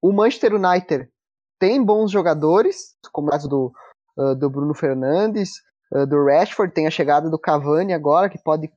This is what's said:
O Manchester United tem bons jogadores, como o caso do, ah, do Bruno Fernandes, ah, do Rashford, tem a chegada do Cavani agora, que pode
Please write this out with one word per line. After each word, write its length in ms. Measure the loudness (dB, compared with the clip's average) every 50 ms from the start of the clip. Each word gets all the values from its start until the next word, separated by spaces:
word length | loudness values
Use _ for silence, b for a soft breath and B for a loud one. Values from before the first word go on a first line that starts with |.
O 100 | 2 2
Manchester 440 | 2 4 2 2 0 2 0 0 0
United 520 | 2 2 2 2 0 0 -2 -4 -4 -4 _ _ _ _ _ _ _ _ _ _ _
tem 240 | 0 0 2 2 2
bons 260 | 2 2 2 0 0
jogadores, 880 | 0 0 0 0 0 0 2 2 4 4 4 2 0 -4 -12 -20 _ _ _ -14
como 160 | _ -6 -4 -2
o 20 |
caso 180 | -4 -4 -4 -4
do, 240 | -4 -2 -4 -4 _ B B B B B _ _ _ -4
ah, 160 | -2 -2 -2
do 160 | -2 -2 -4
Bruno 240 | -4 -4 -4 -4 -4
Fernandes, 760 | -4 -2 -4 -2 -2 -2 -2 0 0 0 -2 -2 -4 -6 -6 -8 -16 _ _ _ _ _ _ -2
ah, 120 | -2 -2
do 200 | 0 2 2 2
Rashford, 480 | 4 4 4 2 0 0 -2 -2 -2 0
tem 140 | -2 -2 -2
a 40 |
chegada 380 | 0 -2 0 2 2 2 2 0
do 80 | -6 -4
Cavani 560 | -2 0 -2 0 0 0 0 0 0 -2 -4
agora, 340 | -2 0 2 2 2 2 0
que 140 | -2 -6
pode 300 | _ -2 -2 -2 -2 -10 _